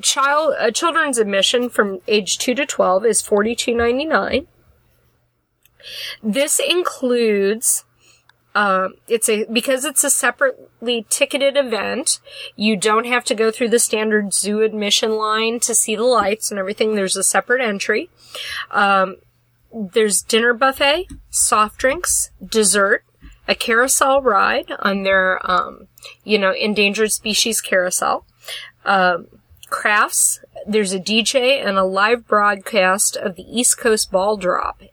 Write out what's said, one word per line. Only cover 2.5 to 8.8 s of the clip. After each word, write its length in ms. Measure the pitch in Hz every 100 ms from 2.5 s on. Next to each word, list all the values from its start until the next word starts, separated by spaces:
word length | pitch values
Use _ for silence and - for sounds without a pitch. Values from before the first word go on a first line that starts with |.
to 100 | 247
twelve 400 | 294 - 190 185
is 160 | 226 208
forty-two 540 | - 208 214 240 -
ninety-nine. 720 | 233 233 254 320 233 196 262 320 _ _ _ _ _ _ _ _ _ _ _ _ _ - - - -
This 360 | 214 233 302 -
includes, 1300 | - 349 349 - 254 240 226 202 196 220 - - - _ _ _ _ _ _
um, 400 | 202 208 190